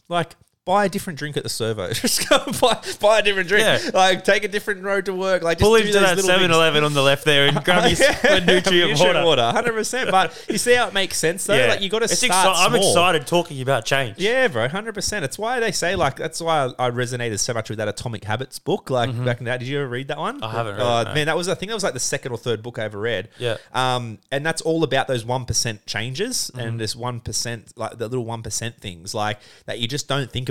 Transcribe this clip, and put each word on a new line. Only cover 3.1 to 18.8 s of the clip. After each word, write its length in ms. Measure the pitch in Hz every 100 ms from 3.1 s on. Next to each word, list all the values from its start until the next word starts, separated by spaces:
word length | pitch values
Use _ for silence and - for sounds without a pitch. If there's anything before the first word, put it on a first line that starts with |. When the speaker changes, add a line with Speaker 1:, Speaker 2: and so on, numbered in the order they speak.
| 220
Speaker 1:
a 20 |
different 260 | 202 196 175
drink. 160 | 208
Speaker 2:
Yeah. 260 | 214 135 320
Speaker 1:
Like, 280 | 202 185 190
take 220 | - 208
a 40 | 208
different 340 | 202 - 196
road 240 | 190 196 190
to 80 |
work. 260 | 185 190 180
Like, 140 | 165 170
just 60 | 202
Speaker 2:
Pull 120 | 226
Speaker 1:
do 20 |
Speaker 2:
into 140 | 214
Speaker 1:
those 80 | 202
Speaker 2:
that 140 | 196 175
Speaker 1:
little 120 | 190
things. 120 | 185
Speaker 2:
seven 100 | 185
eleven 340 | 165 160 151
on 80 | 151
the 80 | 147
left 220 | 139 139
there 220 | 151 143 139
and 160 | 151
grab 260 | 147 180 233
Speaker 1:
<laughs> 0 |
Speaker 2:
your 80 | -
Speaker 1:
Yeah. 420 | - - 247 190
Speaker 2:
nutrient 60 | 175 185 185
Speaker 1:
Nutrient 340 | 180 170 139
Speaker 2:
water. 240 | 180 170
Speaker 1:
water, 260 | 160 139 117
hundred 220 | 170 240
percent. 380 | 226 208 247 254
But 340 | 190 175 - -
you 120 | 220
see 160 | 240
how 120 | 247 214
it 40 |
makes 240 | 196 190 -
sense, 300 | 160 185 -
though? 80 | 202
Speaker 2:
Yeah. 120 | -
Speaker 1:
Like, 120 | -
you 80 | 196
gotta 160 | 214
Speaker 2:
It's 140 | 226 170
Speaker 1:
start 320 | 247 185 185
Speaker 2:
exci-, 100 | 175 190
I'm 60 |
Speaker 1:
small. 140 | 226 190
Speaker 2:
excited 360 | 180 180 160 135
talking 360 | 175 165 139
about 240 | 127 135 -
change. 300 | 139 127 101
Speaker 1:
Yeah, 280 | 190 254 247
bro, 200 | 123 120
hundred 240 | 185 220
percent. 320 | 202 - 208
It's 140 | 143 -
why 200 | 220 254
they 140 | 226
say, 240 | 170 170 190
like, 200 | 147 -
that's 260 | 160 -
why 240 | 165 160 131 127
I, 100 | 127
I 20 |
resonated 480 | 120 123 123 120 104
so 160 | -
much 160 | 113 107
with 80 | 107
that 100 | 107
Atomic 360 | - 123 110
Habits 340 | 101 107 104 -
book. 320 | - 175